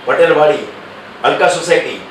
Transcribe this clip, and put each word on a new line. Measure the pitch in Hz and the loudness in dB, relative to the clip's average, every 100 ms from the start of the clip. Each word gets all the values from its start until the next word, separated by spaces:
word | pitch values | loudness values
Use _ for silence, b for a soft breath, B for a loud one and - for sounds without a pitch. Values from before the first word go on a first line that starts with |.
પટેલવાડી, | 120 135 165 151 151 - - - - - - - | -2 2 4 4 4 2 -6 -16 -18 -18 -20 -4
અલકા | - - 180 | -2 2 0
સોસાયટી | 165 - 175 - - - | 0 0 0 0 -10 -14